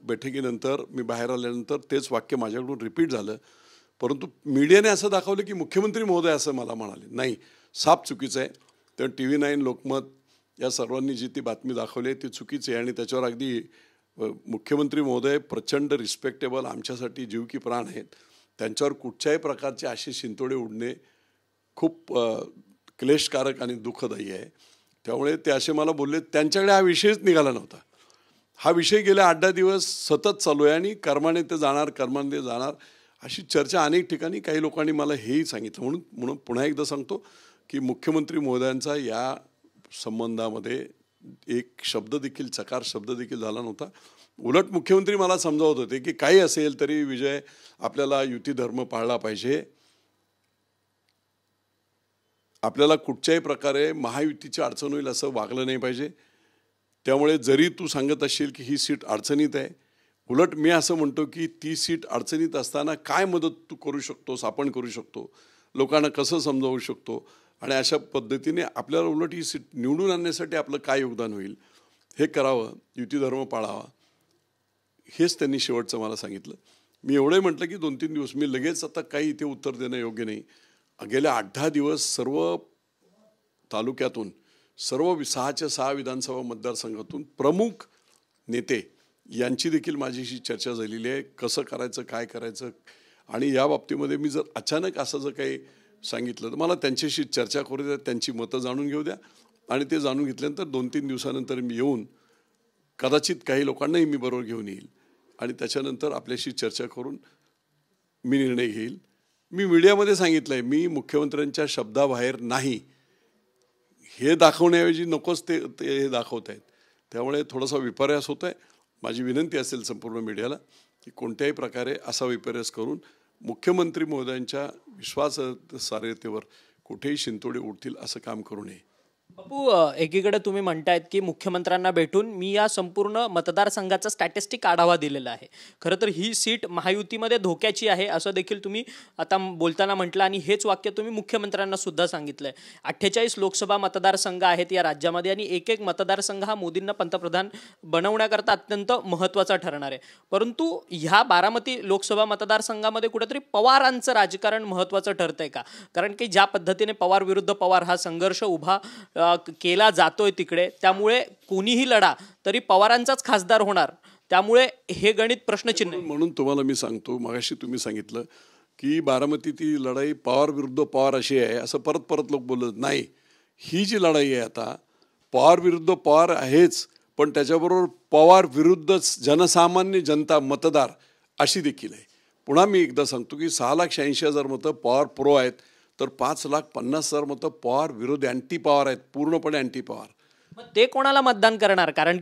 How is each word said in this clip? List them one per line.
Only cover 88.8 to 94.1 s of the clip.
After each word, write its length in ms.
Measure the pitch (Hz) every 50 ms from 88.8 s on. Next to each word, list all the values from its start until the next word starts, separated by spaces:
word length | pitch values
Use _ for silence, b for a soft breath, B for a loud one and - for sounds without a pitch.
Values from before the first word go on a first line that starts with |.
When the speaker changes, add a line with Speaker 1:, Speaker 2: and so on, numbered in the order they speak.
| - - _ _ _ _ _ _ _ -
Speaker 1:
यांची 400 | - 117 123 127 131 - - 165
देखील 260 | 160 151 - 165 151
माझ्याशी 420 | 143 135 131 123 120 127 120 131 120
चर्चा 360 | - - 117 101 - 131 120
झालेली 360 | 113 110 104 110 113 113 123
आहे, 120 | 135 139
कसं 400 | - - _ - - - - 160
करायचं, 420 | 131 - 139 123 123 123 - 131 117
काय 220 | - 127 113 117
करायचं. 440 | - - 117 113 117 104 - 131 120 - - _ b b b b b b b b -
आणि 260 | 110 117 135 143 135
या 120 | 127 139 151
बाबतीमध्ये 500 | 147 139 - - - 139 143 139